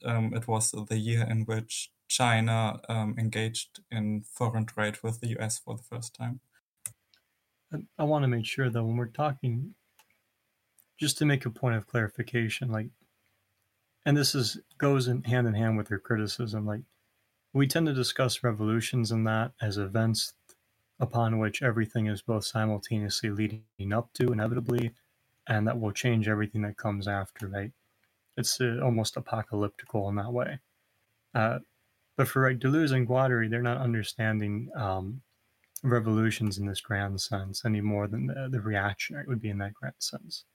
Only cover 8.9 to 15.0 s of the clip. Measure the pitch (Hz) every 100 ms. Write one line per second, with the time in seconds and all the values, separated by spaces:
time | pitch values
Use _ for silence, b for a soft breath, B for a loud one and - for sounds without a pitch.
8.9 | 117 120 - 151 139 131 117 165 - _
9.9 | _ _ _ _ _ _ _ _ _ _
10.9 | _ 147 - 151 135 131 - 120 113 -
11.9 | 120 104 - 113 120 113 - 120 110 107
12.9 | - _ _ _ _ _ _ _ _ _
13.9 | _ 147 143 135 143 107 - - _ 143
14.9 | 139